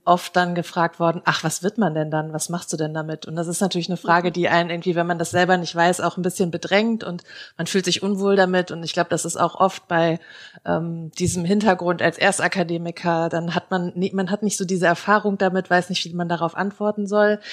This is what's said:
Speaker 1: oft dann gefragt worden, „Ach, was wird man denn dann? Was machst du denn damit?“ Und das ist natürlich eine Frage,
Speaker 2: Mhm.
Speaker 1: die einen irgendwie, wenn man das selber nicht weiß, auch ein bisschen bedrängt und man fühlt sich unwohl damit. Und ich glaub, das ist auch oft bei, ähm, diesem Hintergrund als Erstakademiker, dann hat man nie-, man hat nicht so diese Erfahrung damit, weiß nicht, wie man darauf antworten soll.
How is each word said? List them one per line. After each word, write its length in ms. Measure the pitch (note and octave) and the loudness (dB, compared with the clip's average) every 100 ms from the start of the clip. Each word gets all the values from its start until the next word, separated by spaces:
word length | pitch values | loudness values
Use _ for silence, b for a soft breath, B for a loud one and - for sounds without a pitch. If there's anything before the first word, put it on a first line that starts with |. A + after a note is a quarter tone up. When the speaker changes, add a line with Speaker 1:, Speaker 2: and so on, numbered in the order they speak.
Speaker 1:
oft 320 | - F3+ - F3+ | 2 2 2 0
dann 180 | F3 | 0
gefragt 460 | E3+ E3 F3+ E3 - | -2 -4 -2 -2 0
worden, 200 | E3+ E3+ | 0 2
„Ach, 180 | - - | 0 0
was 220 | D#3+ - | -2 -2
wird 140 | F3+ - | -4 0
man 160 | F3+ | 0
denn 180 | D#3 D3+ | 0 -2
dann? 200 | D#3 D#3 | -2 -4
Was 160 | D#3 - | -6 -6
machst 240 | F3 - | -6 -6
du 40 | D#3+ | -4
denn 180 | D#3 | -4
damit?“ 320 | D#3 D#3 D#3 - | -4 -6 -8 -8
Und 80 | |
das 140 | D#3+ E3+ | -6 -4
ist 120 | E3+ | 0
natürlich 280 | F#3+ F3+ E3 | 0 0 -4
eine 80 | E3+ | -4
Frage, 320 | - E3+ F3 | 2 4 4
Speaker 2:
Mhm. 40 | |
Speaker 1:
die 140 | F3 E3+ | 0 2
einen 220 | E3+ E3+ | 2 0
irgendwie, 240 | E3+ F3+ | -2 0
wenn 120 | E3+ E3+ | 0 0
man 100 | E3+ | -2
das 120 | E3 | 0
selber 260 | F3 F3+ F3+ | 2 4 2
nicht 180 | E3 | 2
weiß, 260 | E3+ F3 F3 | 2 2 4
auch 160 | E3+ - | -2 -2
ein 60 | |
bisschen 300 | F3+ - F3 | -4 0 -2
bedrängt 500 | E3 - G3 A3+ A3 | -2 0 2 2 -2
und 220 | - F3 B B B - | -4 -10 B B B -8
man 80 | E3 | -2
fühlt 200 | F#3+ F3+ | 0 0
sich 180 | - | -2
unwohl 320 | G3 F#3+ G3 G3 | -2 0 4 4
damit. 340 | F#3 F#3 F3 | 6 4 0
Und 140 | E3 | -6
ich 80 | E3 | -4
glaub, 160 | F3+ E3+ | -2 0
das 160 | E3+ | -2
ist 120 | E3+ - | -4 -2
auch 200 | E3+ - | -2 2
oft 320 | F#3+ - - | 0 0 -2
bei, 320 | E3+ E3 E3 B B B B | 2 2 0 B B B B
ähm, 460 | - E3+ E3 E3 D#3+ | -4 -2 -2 -6 -10
diesem 320 | - F3+ F3 | -4 -2 0
Hintergrund 580 | E3+ G#3 G#3 F3+ F3 E3+ | 0 2 4 2 0 0
als 160 | E3 - | 0 2
Erstakademiker, 1120 | G3 - E3+ G3 E3+ E3+ E3+ E3+ F3+ E3 E3 | 2 2 0 0 -2 -2 -6 -4 0 0 0
dann 280 | E3+ E3+ E3+ | -2 -2 -4
hat 160 | - | -2
man 200 | F#3 F3 F3 | -4 -2 -2
nie-, 160 | F#3+ | -2
man 160 | F#3+ F3+ | -2 -2
hat 140 | G#3 | -2
nicht 120 | G#3+ - | -2 -2
so 80 | |
diese 220 | F#3 F#3 F3 | -2 2 2
Erfahrung 520 | E3+ - G#3 G#3 G3 | 2 2 2 2 0
damit, 320 | F#3+ F#3 - | 0 0 2
weiß 180 | F3+ F3 | 2 2
nicht, 140 | F3+ | -4
wie 100 | E3 | -6
man 140 | F3 E3+ | -6 -4
darauf 280 | E3+ E3 - | -2 -2 -2
antworten 520 | G3+ - G#3 G#3 G3 | -6 -2 -4 -2 0
soll. 320 | G#3 G#3 G#3+ B | 4 4 2 B